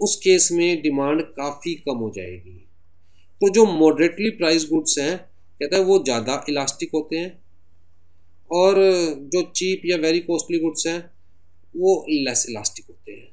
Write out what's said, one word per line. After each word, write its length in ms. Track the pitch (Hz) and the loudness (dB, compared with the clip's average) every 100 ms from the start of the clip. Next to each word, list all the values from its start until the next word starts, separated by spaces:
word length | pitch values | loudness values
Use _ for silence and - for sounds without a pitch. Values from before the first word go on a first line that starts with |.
उस 140 | 208 - | -2 0
केस 320 | 185 185 - | 4 4 4
में 300 | 175 175 165 | 2 2 0
डिमांड 400 | 147 139 139 156 160 | -2 -2 -2 -2 -4
काफ़ी 420 | - 143 143 175 160 | -8 -8 -8 -8 -6
कम 160 | 143 120 | -6 -6
हो 120 | 110 | -6
जाएगी। 460 | 98 90 90 90 90 - - - - - - - - | -8 -12 -14 -18 -20 -20 -20 -20 -20 -20 -20 -20 0
तो 80 | 196 | 2
जो 140 | 202 214 | 6 4
moderately 640 | 165 156 143 165 175 220 | 6 4 4 0 0 -4
प्राइस 340 | - 165 165 156 | -2 0 0 0
goods 280 | 156 156 147 | -2 0 -2
हैं 180 | 143 180 | -2 -4
कहता 600 | - - - - 143 190 | -10 -20 -20 -8 -2 0
है 60 | |
वो 140 | 185 190 | 4 2
ज़्यादा 400 | 131 117 110 139 - | 2 -2 -2 -4 -4
elastic 420 | 143 135 - 165 | -4 -4 -6 -6
होते 240 | 156 151 160 | -6 -6 -8
हैं 140 | 180 180 - - - - - - - - - - - | -8 -12 -20 -20 -20 -20 -20 -20 -20 -20 -20 -20 -4
और 280 | 170 190 190 190 180 165 139 143 | 2 4 6 4 4 0 -4 -4
जो 160 | 175 175 | -4 -2
cheap 300 | - 185 185 170 | -4 -4 -2 -2
या 100 | 175 | 0
very 240 | 156 175 | 0 0
costly 380 | 170 165 - 170 | -2 -4 -2 -4
goods 260 | 160 156 165 | -2 -2 -4
हैं 120 | 170 170 - - - - - - | -4 -10 -20 -20 -20 -20 -20 -14
वो 300 | 165 185 175 - | -2 0 0 0
लेस 340 | 151 131 117 - | -2 -2 -4 -6
elastic 360 | 110 - - - | -6 -8 -10 -18
होते 260 | - - | -20 -18
हैं। 160 | 98 - | -18 -20